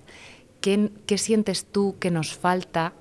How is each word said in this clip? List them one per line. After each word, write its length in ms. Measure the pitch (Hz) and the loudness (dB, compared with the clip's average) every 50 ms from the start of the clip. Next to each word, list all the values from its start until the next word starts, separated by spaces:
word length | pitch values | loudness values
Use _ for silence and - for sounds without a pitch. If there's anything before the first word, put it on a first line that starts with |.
| - - - - - - - - - - - _ | -18 -20 -20 -20 -20 -20 -20 -20 -20 -20 -12 _
¿Qué, 300 | - 196 196 208 208 208 - - - | 0 2 2 2 2 0 -2 -8 -4
qué 120 | - 208 | -2 -2
sientes 480 | 190 - - 220 220 208 - 185 - - | 0 0 2 2 2 2 0 -2 -4 -6
tú 320 | - - 202 202 196 190 - | -4 -2 0 0 0 -2 -2
que 100 | - 185 | -2 0
nos 240 | 170 160 156 - - | 0 0 -2 -4 -6
falta? 600 | - - 180 180 185 185 - - 165 160 175 - - | -2 0 0 0 0 -2 -4 -4 -4 -4 -4 -6 -10